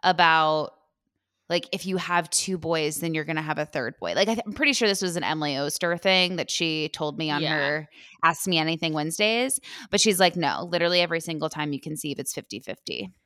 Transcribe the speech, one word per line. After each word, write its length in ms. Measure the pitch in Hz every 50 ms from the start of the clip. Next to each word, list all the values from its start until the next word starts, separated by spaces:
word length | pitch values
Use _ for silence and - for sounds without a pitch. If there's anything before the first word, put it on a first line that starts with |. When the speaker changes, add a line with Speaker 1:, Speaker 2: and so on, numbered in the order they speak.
| -
Speaker 1:
about, 680 | 185 185 165 175 165 160 160 156 156 156 156 147 - _ _ _ _ _ _ _ _ _ _ _ _ _ _ _ _
like, 180 | 170 175 - - -
if 120 | 180 151
you 120 | 190 185
have 320 | 185 170 165 175 175 165 160
two 260 | - - - - 185
boys, 420 | 170 160 160 170 160 156 151 151 -
then 140 | 170 165 160
you're 120 | 156 151
gonna 160 | 156 160 156 151
have 160 | 156 151 147
a 60 | 151
third 300 | 151 - 143 123 113 - _
boy. 140 | - 87 85
Like, 140 | 135 196 202
I 60 | 226
th-, 80 | 208 -
I'm 60 | 214 202
pretty 200 | - 311 285 269
sure 140 | - 233
this 140 | 208 196 190 196
was 140 | 180 165
an 60 | 175 -
Emily 340 | - 156 156 151 147 139
Oster 400 | 135 143 143 - - - 170 175
thing 400 | 170 - 196 190 185 180 180 185
that 120 | 170 139 -
she 380 | - - 175 165 160 156 156 156
told 280 | - - 160 151 143 -
me 100 | 165 156
on 80 | 147 147
Speaker 2:
Yeah. 60 | 156
Speaker 1:
her 420 | 151 156 151 143 143 151 156 151 - _ - - - - - -
Ask 240 | 165 165 - -
Me 100 | 190 175 160
Anything 340 | 156 160 165 160 - 165 156
Wednesdays. 680 | 156 151 160 165 - 208 214 226 233 247 269 - - - - - - - -
But 80 | - 202
she's 180 | - 220 196 175
like, 160 | 190 175 180
"No, 300 | 180 160 139 78 69 - 175
literally 300 | 170 170 170 170 180 180
every 180 | 175 165 170 165
single 280 | 160 175 165 151 156 156
time 240 | - 160 151 151 143
you 60 | 135
conceive, 380 | - - 156 147 - 151 143 -
it's 140 | 139 - -
fifty 260 | - - _ 104 101
fifty." 520 | - - - _ _ - 71 - - 185 185 _ _